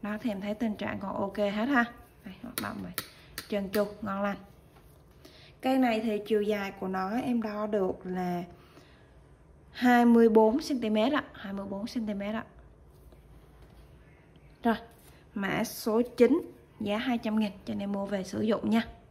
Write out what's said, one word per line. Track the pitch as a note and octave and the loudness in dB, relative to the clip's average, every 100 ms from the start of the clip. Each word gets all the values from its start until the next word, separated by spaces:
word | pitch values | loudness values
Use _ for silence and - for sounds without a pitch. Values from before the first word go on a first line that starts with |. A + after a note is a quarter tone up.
Đó, | G#3 G#3+ | -6 -4
thì | B3 | -4
em | G3 | -4
thấy | G3+ | -4
tình | G#3 A#3 G3+ | -2 -2 -2
trạng | G#3 G#3 | -6 -6
còn | G3 - | -6 -4
ok | G3 G3 | -4 0
hết | G3+ G3+ A#3+ | -2 0 2
ha. | C4+ A#3 - - - - | 2 2 -2 -20 -20 -18
Đây, | F#3 | -16
hoạt | - - | -10 -8
động | G#3 G3+ | -8 -8
vậy. | F3+ F3+ - - - - - | -8 -10 -12 -18 -18 -16 -6
Trơn | G#3 G3 | -6 -2
tru, | G#3 G3+ - | -2 -2 -4
ngon | G#3 G3 | -8 -4
lành. | G3+ G3 - - - - - - - - - - - - | -4 -6 -12 -20 -20 -20 -20 -20 -20 -20 -20 -20 -20 -6
Cây | C4 C4 | 0 4
này | B3+ A3 | 4 2
thì | A3+ G#3 G#3 | 0 -2 0
chiều | G#3+ | 2
dài | G#3 G#3 G3 - | 2 0 -2 -6
của | F#3+ | -4
nó | F#3+ F#3+ A3+ | -2 -2 -2
em | C4 A#3+ | 0 0
đo | A3+ G#3 G#3+ | -2 -4 0
được | G#3 F#3 - | 0 0 -2
là | F#3 F#3 F3+ F3 F3 - - - - - - - - - - - - | -6 -4 -2 -4 -6 -14 -20 -20 -20 -20 -20 -20 -20 -20 -20 -20 -20
hai | - B3 A#3+ A#3+ | 0 4 6 8
mươi | A#3 A#3 | 8 8
bốn | G#3+ A3 C4 | 8 6 4
xăng | - C4+ | -2 -2
ti | A3+ | 0
mét | G#3+ A3+ | 2 2
ạ, | D4 - | 0 -4
hai | - G3 | -14 -10
mươi | G3 G3 | -8 -8
bốn | G3 A3+ | -8 -6
xăng | B3+ G#3+ | -6 -4
ti | |
mét | G3+ G3+ A3 | -4 -4 -6
ạ. | - - - - - - - - - - - - - - - - - - - - - - | -10 -20 -20 -20 -20 -20 -20 -20 -20 -20 -20 -20 -20 -20 -20 -20 -20 -20 -20 -20 -20 -4
Rồi, | A#3+ G#3+ - - - - - | -2 -2 -4 -20 -20 -20 -12
mã | - G3 D3+ | -6 -4 -2
số | A3 - - A3 B3 - | -4 -4 0 2 0 4
chín, | A#3 D#4 - - - - | 6 6 0 -16 -20 -10
giá | G#3 G#3 | -4 -2
hai | B3+ A#3 | -2 -2
trăm | A3+ G#3+ | 0 0
nghìn | G#3 F#3+ - | -2 -4 -10
cho | |
anh | G#3 | -8
em | G3+ | -4
mua | G3+ G3 | -4 -4
về | G3+ | -4
sử | F3+ G#3 | -4 -4
dụng | A3 G#3 G#3+ | 0 0 2
nha. | A3+ - - - | 0 0 -10 -20